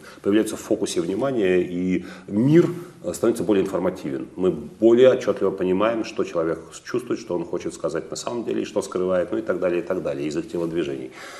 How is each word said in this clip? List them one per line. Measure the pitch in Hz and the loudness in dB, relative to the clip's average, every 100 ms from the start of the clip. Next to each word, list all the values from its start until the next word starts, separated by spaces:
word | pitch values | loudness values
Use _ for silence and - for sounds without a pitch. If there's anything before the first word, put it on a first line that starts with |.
| - - | -20 -6
появляются | 101 107 104 - | 2 2 2 -2
в | |
фокусе | - 107 98 - | -2 -2 -2 -2
внимания, | 85 98 139 123 92 92 | -2 -2 -2 2 4 4
и | 87 87 92 90 - - - | 2 -2 0 -2 -4 -16 -4
мир, | 101 135 165 175 - - - | 2 6 6 4 0 -12 -10
э, | 92 | -8
становится | 87 120 117 | 0 2 2
более | 92 98 | 2 2
информативен. | 80 87 92 90 80 67 - - | 2 0 -2 -4 -6 -8 -8 -2
Мы | 92 | 0
более | 78 - - 113 120 131 | 0 -4 4 6 8 8
отчетливо | - 104 98 95 | 6 0 0 0
понимаем, | 95 92 95 110 113 | 0 0 2 2 0
что | 101 - | -4 -4
человек | 90 85 82 80 - - | -4 -2 -2 -4 -8 -18
чувствует, | - 123 - 113 | -6 -6 -4 -6
что | - | -4
он | 87 | -6
хочет | 85 85 85 | -4 -6 -8
сказать | - 78 80 - | -6 -6 -6 -6
на | - | -8
самом | - 120 | -6 -6
деле, | 113 110 | -4 -4
и | |
что | 98 104 | -4 -4
скрывает, | - 92 92 92 85 | -4 -2 0 0 0
ну | 110 | -2
и | |
так | 107 90 | -2 -2
далее, | 90 87 | 0 -2
и | |
так | 82 92 | -2 -4
далее, | 76 69 76 | -4 -4 -4
из | 78 | -6
их | 80 | -6
телодвижений. | 87 85 82 71 67 64 - - | -4 -4 -4 -4 -6 -10 -14 -18